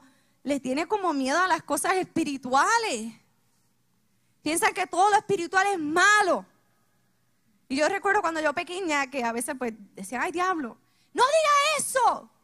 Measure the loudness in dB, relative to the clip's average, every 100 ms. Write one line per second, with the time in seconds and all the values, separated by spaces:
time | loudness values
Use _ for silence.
0 | _ _ _ _ -6 -6 -4 -4 -2 -2
1 | -2 -2 -2 0 0 -2 -2 -4 -2 -2
2 | -2 -4 -4 -6 0 2 4 2 0 -4
3 | -8 -14 _ _ _ _ _ _ _ _
4 | _ _ _ _ -4 0 0 0 -4 2
5 | 4 4 2 -2 0 0 2 0 0 4
6 | 6 6 4 0 -4 _ _ _ _ _
7 | _ _ _ _ _ _ -8 0 0 0
8 | 2 2 2 0 -2 -2 -6 -6 -2 -2
9 | -2 -4 -4 -4 -6 -6 -8 -8 -16 -18
10 | -12 -6 -6 -2 -2 -2 -6 -12 _ _
11 | _ 0 2 4 4 4 2 0 -2 0
12 | 2 0 -6 _